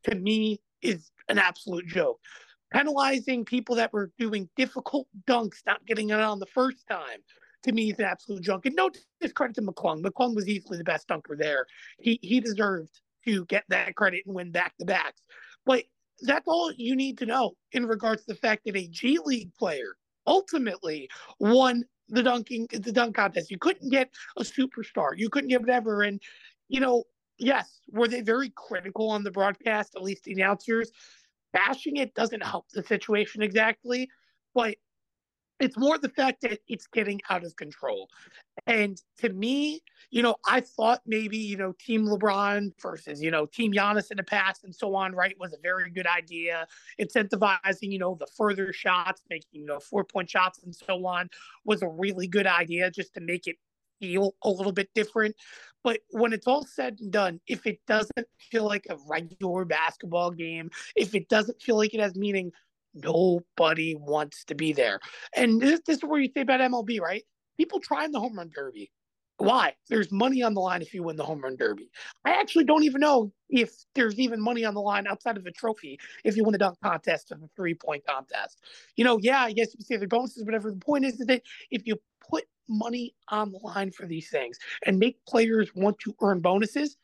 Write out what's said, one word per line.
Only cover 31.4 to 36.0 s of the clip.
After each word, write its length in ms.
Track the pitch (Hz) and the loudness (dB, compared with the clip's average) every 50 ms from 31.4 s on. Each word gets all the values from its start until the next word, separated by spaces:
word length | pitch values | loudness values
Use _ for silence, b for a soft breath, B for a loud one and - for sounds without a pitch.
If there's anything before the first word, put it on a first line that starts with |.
| _ _ | _ _
Bashing 460 | - 180 190 202 262 262 - 320 277 | 0 2 2 2 0 -2 -4 -6 -2
it 160 | 285 262 214 _ | -2 -2 -2 _
doesn't 300 | - 226 - 233 - 170 | -2 -2 -2 -2 -6 -8
help 240 | - - 175 - _ - | -6 -6 -8 -8 _ -8
the 100 | 208 180 | -8 -2
situation 580 | - 214 196 - - 214 208 208 - - 214 | -2 -2 -2 0 0 0 0 0 -2 -2 -4
exactly, 680 | 214 214 190 220 220 220 226 _ _ 240 247 247 254 262 b b b b b b b _ _ | -4 0 2 2 2 2 0 _ _ -4 -4 -4 -4 -6 b b b b b b b _ _
but 220 | 247 233 220 202 _ _ _ _ _ _ _ _ _ _ _ _ _ _ _ _ _ | 0 0 0 -2 _ _ _ _ _ _ _ _ _ _ _ _ _ _ _ _ _
it's 180 | 277 254 - | -2 -2 0
more 200 | 214 262 285 320 | 2 2 2 4
the 120 | 311 | 2